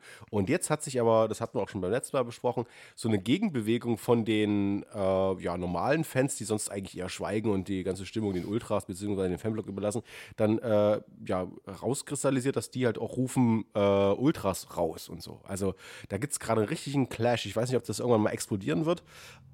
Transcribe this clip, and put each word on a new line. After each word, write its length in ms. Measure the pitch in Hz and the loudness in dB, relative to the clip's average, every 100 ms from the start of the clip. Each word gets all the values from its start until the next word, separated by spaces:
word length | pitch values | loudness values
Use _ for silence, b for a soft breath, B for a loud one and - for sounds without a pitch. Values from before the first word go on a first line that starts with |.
| B B B | B B B
Und 180 | 104 95 | -2 0
jetzt 220 | 170 - | 0 0
hat 120 | 151 | -2
sich 160 | - 131 | 0 2
aber, 300 | 117 113 110 | 6 6 4
das 140 | 104 | 0
hatten 160 | 117 127 | -4 -4
wir 40 | |
auch 60 | 98 | -4
schon 140 | 104 | -2
beim 80 | 90 | -2
letzten 260 | 117 - 139 | -2 0 -2
Mal 60 | |
besprochen, 400 | 120 117 123 120 113 B B | -2 -2 -2 -2 -4 B B
so 160 | - 113 | -6 0
eine 80 | 104 | 2
Gegenbewegung 800 | 92 156 220 139 107 117 113 113 | 4 2 2 0 0 0 0 -2
von 260 | - 120 | 2 2
den, 600 | 110 107 104 104 101 101 - | 4 2 4 2 2 0 -4
äh, 40 | 110 95 95 95 92 | -2 2 4 2 0
ja, 160 | 87 87 | -2 -4
normalen 440 | 90 87 101 156 | -2 -2 0 0
Fans, 340 | 156 135 135 - | 0 0 0 0
die 80 | |
sonst 260 | 104 107 - | -4 -4 -2
eigentlich 260 | 101 95 85 | -6 -8 -8
eher 140 | 92 | -8
schweigen 400 | - 87 104 110 | -6 -4 -2 0
und 180 | 98 92 | 0 -2
die 140 | 95 | -4
ganze 240 | 92 92 92 | -4 -4 -6
Stimmung 260 | 113 104 | -4 -2
den 140 | 90 85 | -2 -2
Ultras 400 | 107 - 104 - | -4 0 -2 -2
beziehungsweise 420 | 90 101 98 92 | -6 -4 -2 0
den 100 | 87 | -2
Fanblock 280 | 107 110 104 | -4 -4 -6
überlassen, 340 | 101 101 107 B B B - | -4 -2 -4 B B B 0
dann, 240 | 107 110 | 2 2
äh, 380 | 120 107 104 104 - - 107 | 4 4 6 4 -2 -14 -4
ja, 200 | 95 92 - - 90 | -4 -4 -8 -14 -6
rauskristallisiert, 760 | 98 139 - 143 139 135 127 127 | -4 -4 -4 -2 0 0 0 -2
dass 140 | - | -4
die 160 | 127 123 | 0 0
halt 100 | 107 | 0
auch 220 | 113 - | -4 -2
rufen, 480 | 127 - 120 110 - | 0 4 4 4 0
äh, 40 | 107 | 2
„Ultras 1000 | 101 98 98 101 131 - 98 90 - - | 4 6 4 4 2 0 -2 -4 -6 -4
raus“ 320 | 85 85 - | -2 -4 -12
und 120 | 87 | -14
so. 200 | - - - | -14 -16 -10
Also 280 | 98 95 92 B B B | -4 -4 -4 B B B
da 80 | 101 | -6
gibt's 240 | 143 - | -4 -6
gerade 220 | - 113 | 0 2
einen 80 | 104 | 2
richtigen 400 | 170 - 143 127 | -2 -2 0 0
Clash. 340 | - 120 120 | 0 0 0
Ich 100 | 104 | -2
weiß 140 | 104 123 | -2 0
nicht, 80 | 127 | 0
ob 80 | |
das 140 | - 104 | -2 -2
irgendwann 240 | 120 113 | 4 4
mal 80 | 107 | 4
explodieren 560 | 117 - 107 107 165 147 | 0 -4 -4 -2 0 0
wird, 160 | 127 B B B B - | -2 B B B B -20